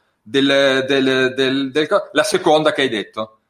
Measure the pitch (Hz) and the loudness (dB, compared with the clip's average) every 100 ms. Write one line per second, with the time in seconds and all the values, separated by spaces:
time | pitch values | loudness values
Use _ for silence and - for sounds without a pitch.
0 | _ _ 107 139 139 139 139 131 131 139 | _ _ -4 0 2 2 2 0 0 0
1 | 135 131 127 110 131 135 135 147 151 196 | 2 0 0 0 -2 -2 -2 -4 -2 -2
2 | - 143 151 180 170 156 151 143 131 107 | -2 -2 0 0 2 2 2 0 -2 -4
3 | - 110 110 _ | -8 -10 -12 _